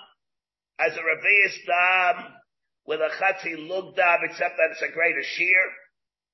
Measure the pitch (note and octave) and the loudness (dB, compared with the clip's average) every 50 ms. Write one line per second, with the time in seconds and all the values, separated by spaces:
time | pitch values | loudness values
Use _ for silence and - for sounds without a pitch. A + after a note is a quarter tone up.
0 | - _ _ _ _ _ _ _ _ _ _ _ _ _ _ - D#3 E3 D#3 E3 | -14 _ _ _ _ _ _ _ _ _ _ _ _ _ _ -2 -2 -2 -2 -2
1 | E3 D#3+ D#3+ D#3+ E3 F#3+ G3+ G3+ G3 F#3 - - - F3 F3 F3 F3+ F#3 F#3 F#3 | -2 -2 -2 0 2 4 4 4 4 2 0 -4 -4 0 2 2 4 4 4 4
2 | F3+ F3 F3 - - - - - _ _ _ _ _ _ _ _ _ D3 D3+ D#3+ | 2 2 0 -2 -6 -16 -20 -20 _ _ _ _ _ _ _ _ _ -6 -2 -2
3 | D#3 D#3 D#3 - F#3+ G3 F#3+ - - E3+ E3 D#3 D3+ D#3+ F#3 F#3+ F#3 - - F#3 | -2 -2 -2 0 0 -2 -2 -2 -6 -10 -10 -10 -10 -8 -8 -8 -8 -4 -2 2
4 | F#3 F3 E3+ E3 D#3+ E3 E3 - F3 F3 - - D#3+ D#3+ - - D#3 D3+ D#3 D#3+ | 2 4 2 2 0 -4 -4 -4 -4 -4 0 0 0 0 0 -4 -8 -6 -2 0
5 | E3 E3+ D#3 C#3 C3+ - - - F3 F3+ F#3 F#3 F#3+ - - - - _ _ _ | 0 0 0 -2 -6 -6 -6 -4 0 2 2 2 2 0 -6 -14 -20 _ _ _
6 | _ _ _ _ _ _ | _ _ _ _ _ _